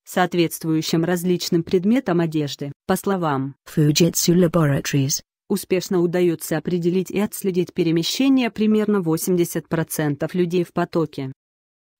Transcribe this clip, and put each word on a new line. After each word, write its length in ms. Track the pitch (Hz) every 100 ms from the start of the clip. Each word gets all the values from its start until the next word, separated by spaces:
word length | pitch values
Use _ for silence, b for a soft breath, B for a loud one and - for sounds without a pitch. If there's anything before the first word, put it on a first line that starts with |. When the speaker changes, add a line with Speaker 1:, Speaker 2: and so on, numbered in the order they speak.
Speaker 1:
соответствующим 1000 | - - 175 175 160 - 165 160 156 165
различным 580 | 165 180 175 175 - 170
предметам 580 | 165 190 196 247 254 170
одежды. 520 | 170 156 143 - 143 - -
По 80 | 185
словам 600 | 202 190 160 135 135 - - -
Speaker 2:
Fujitsu 580 | 151 151 170 - -
Laboratories. 880 | 175 175 170 147 139 - 143 135 - - _ _
Speaker 1:
успешно 520 | 196 - 185 - 185
удается 580 | 175 180 180 160 - 160
определить 540 | - 175 170 185 180
и 80 | -
отследить 540 | 208 - 196 180 170
перемещение 760 | - 165 165 165 - 269 262 233
примерно 520 | - 214 214 208 208
восемьдесят 680 | 160 160 - 180 170 170 -
процентов 680 | 165 160 - 151 143 160
людей 300 | 180 175 180
в 100 | 170
потоке. 580 | - 175 175 156 - 135 - _ _ _ _ _